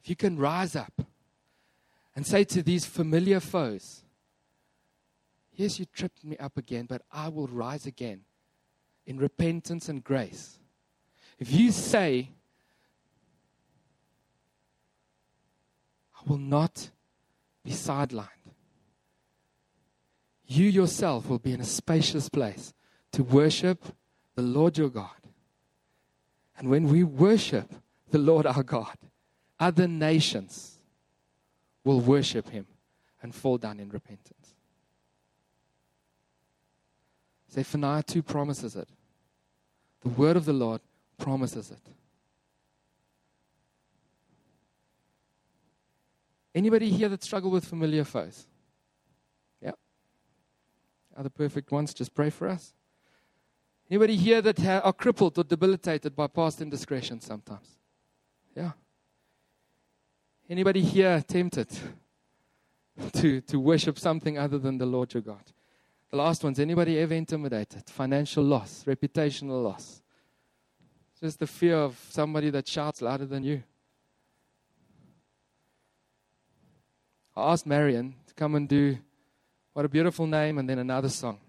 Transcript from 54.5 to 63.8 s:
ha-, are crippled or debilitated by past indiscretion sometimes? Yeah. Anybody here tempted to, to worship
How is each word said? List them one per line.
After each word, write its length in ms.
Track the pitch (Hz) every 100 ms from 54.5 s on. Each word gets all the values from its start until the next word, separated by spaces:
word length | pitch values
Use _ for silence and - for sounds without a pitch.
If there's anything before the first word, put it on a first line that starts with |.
| 185
ha-, 220 | 175 190
are 120 | 190
crippled 460 | 185 247 208 185 -
or 60 |
debilitated 720 | 165 170 185 190 - 156 151 139
by 100 | 147
past 340 | - 165 151
indiscretion 600 | 156 139 - 135 123 117
sometimes? 580 | - 107 - 101 _ _ _ _ _ _ _ _ _ -
Yeah. 160 | 170 - _ _ _ _ _ _ _ _ _ _ _ _ _ _ _ _ _
Anybody 360 | 175 190 190
here 420 | 170 190 190 170 139
tempted 420 | 180 180 147 113 - - - _ _ _ _ _ _ _ _ _ - -
to, 260 | - 160 135
to 180 | - 143
worship 400 | 131 160